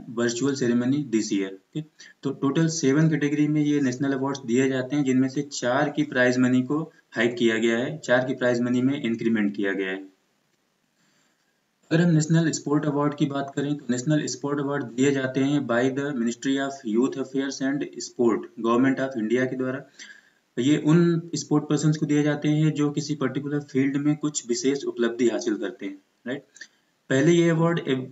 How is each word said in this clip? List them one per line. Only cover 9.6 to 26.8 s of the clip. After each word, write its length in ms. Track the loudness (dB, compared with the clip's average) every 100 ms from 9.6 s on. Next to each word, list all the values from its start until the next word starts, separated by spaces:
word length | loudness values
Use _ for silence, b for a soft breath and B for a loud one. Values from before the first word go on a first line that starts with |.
| -2
गया 180 | -2 -4
है। 200 | -6 -10 _ _ _ _ _ _ _ _ _ _ _ _ _ _ _ _ _ -2
अगर 100 | 2
हम 80 | 4
National 400 | 4 4 2 2
Sport 340 | -2 -2 0
Award 300 | 0 0 -2
की 120 | -2 -4
बात 260 | -4 -6 -6
करें 200 | -4 -6
तो 100 | -4
National 360 | -4 0 0 -2
Sport 340 | -6 -6 -4
Award 240 | -4 -4
दिए 260 | -6 0 2
जाते 300 | 2 -2 0
हैं 280 | 0 0 0
by 140 | 0
the 240 | 2 0 -4
Ministry 500 | -2 -4 -2 -2 -2
of 400 | -2 -6 -2 0
Youth 160 | 0
Affairs 420 | -2 -6 -4 -4 -4
and 160 | -4 -4
Sport, 600 | -6 -10 -12 0 2 2
Government 580 | -4 -4 0 2 2 0
of 140 | -2 -4
India 280 | -2 0 0
के 100 | -2
द्वारा। 280 | -4 -6 -12 B B B B B _ -2
ये 200 | 2 2
उन 520 | 4 6 6 2 -4
sport 300 | -8 0 0
persons 320 | 0 0 2 0
को 100 | 0
दिए 160 | 2
जाते 260 | 2 0 0
हैं 220 | 2 2
जो 200 | 2 -2
किसी 240 | -2 -6
particular 460 | -4 -4 -4 -4 -6
field 360 | -4 -2 0 0
में 200 | 0 -2
कुछ 320 | -2 -6 -4
विशेष 360 | -2 0 -2
उपलब्धि 440 | -4 -2 -2 2 0
हासिल 280 | 0 -4 -4
करते 300 | -6 -8 -12
हैं, 120 | -12 _ _ -10
राइट। 180 | -10 _ B B B